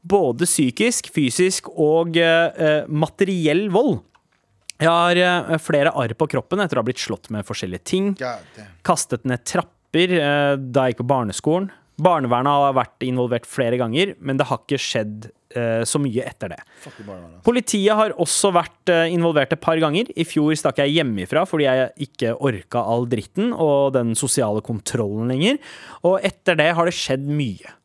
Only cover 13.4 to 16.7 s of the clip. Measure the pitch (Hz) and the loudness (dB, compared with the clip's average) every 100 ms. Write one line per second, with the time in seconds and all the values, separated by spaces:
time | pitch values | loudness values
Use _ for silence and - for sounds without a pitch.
13.4 | - - 120 123 117 131 196 - - 135 | -4 -2 0 0 0 0 -2 -4 -4 -2
14.4 | 135 127 - 139 - 120 107 107 107 _ | -2 -4 -4 -4 -2 -4 -4 -8 -14 _
15.4 | _ 123 117 113 113 151 143 113 - - | _ -6 -2 -2 0 -2 -2 -4 -6 -10
16.4 | 98 - - | -12 -12 -18